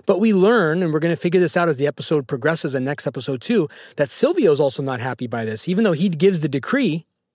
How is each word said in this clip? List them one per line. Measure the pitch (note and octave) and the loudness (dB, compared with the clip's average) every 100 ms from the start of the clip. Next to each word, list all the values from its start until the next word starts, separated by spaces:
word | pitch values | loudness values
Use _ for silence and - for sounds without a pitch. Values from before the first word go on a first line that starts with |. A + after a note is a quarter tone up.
| - | -2
but | F#3 | 2
we | A3+ | 2
learn, | G3 F#3+ A#3+ D#3+ E3 | 4 4 4 2 0
and | F3 | 0
we're | D3+ | 0
gonna | E3+ E3 | 0 -2
figure | F3+ F3+ | 0 2
this | F3 F3+ | 2 2
out | E3+ | 0
as | C3 | 0
the | C#3+ | -2
episode | - - D3+ C3 | -4 -2 -2 -2
progresses | C3+ D3 E3 D#3 C3 | -4 -2 -2 -4 -4
and | |
next | C3 D3 D3 | -4 -4 -6
episode | C3+ B2+ C3 | -6 -6 -6
too, | - A#3+ D3+ - - - | 0 0 0 -6 -12 -4
that | C#3+ | -2
Silvio's | - C4+ F4+ G#3 C#3+ | 2 2 4 2 4
also | C#3+ - | 2 0
not | C3+ B2 | -6 -4
happy | B2+ B2 B2 | -6 -6 -6
by | A#2+ | -4
this. | A2 A2 - | -6 -6 -4
Even | F#3 | 0
though | A3 | 0
he | D3 G3 | 0 -2
gives | D#3 F#3+ F3 | 2 2 2
the | D3 | -2
decree, | C3+ - C4 A3+ D#3+ - _ _ | -4 -2 0 0 -2 -8 _ _